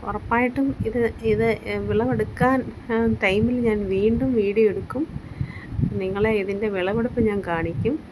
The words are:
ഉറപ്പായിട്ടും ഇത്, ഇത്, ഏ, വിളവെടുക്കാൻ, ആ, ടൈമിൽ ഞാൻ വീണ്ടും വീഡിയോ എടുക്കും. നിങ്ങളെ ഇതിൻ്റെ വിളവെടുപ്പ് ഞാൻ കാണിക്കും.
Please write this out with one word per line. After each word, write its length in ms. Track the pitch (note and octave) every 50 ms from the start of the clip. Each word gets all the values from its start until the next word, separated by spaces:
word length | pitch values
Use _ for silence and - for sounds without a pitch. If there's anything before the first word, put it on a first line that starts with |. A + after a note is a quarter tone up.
| - G#3
ഉറപ്പായിട്ടും 640 | G3+ G#3 - - A#3 A#3 B3 B3 B3 C4+ C#4 C#4 C4+ - -
ഇത്, 260 | A3+ A3 B3 A#3 A3+ A3 - A3+
ഇത്, 340 | A3 G#3+ G#3 A3+ A3+ G#3+ - -
ഏ, 120 | - G#3 G3+
വിളവെടുക്കാൻ, 840 | G3+ G3+ G#3 G#3 A3+ B3+ B3+ A3 G#3+ - - - B3 B3+ C4 C4 - - - - - - A#3
ആ, 220 | A3+ A3+ A3+ A3 A3 -
ടൈമിൽ 420 | G3 F#3+ G#3 A3 A#3 B3 B3 A#3+ A3+
ഞാൻ 200 | G#3+ G#3 G3+ F#3+
വീണ്ടും 460 | F#3+ F#3+ G3+ A3 A3+ A#3 C4+ C4 B3+
വീഡിയോ 360 | A3+ G3+ G3+ G3+ A3 A3 G#3
എടുക്കും. 380 | F#3 F#3+ - - - B3+ D#4+ E4+ - - - - - - - - - - - - - - - - G#3
നിങ്ങളെ 360 | G3+ F#3+ F#3 F#3+ G3+ G#3 A3
ഇതിൻ്റെ 400 | A3 G#3 G3 G3 G3 G3 A3+ G#3+
വിളവെടുപ്പ് 520 | G3+ F#3+ F3+ F#3 G#3 A#3 A3+ B3 - B3+
ഞാൻ 200 | A3+ G#3+ G#3 G3+ F#3 F3
കാണിക്കും. 520 | E3+ E3 E3 D#3+ E3 - F3+ A3 C#4+ D#4+ - -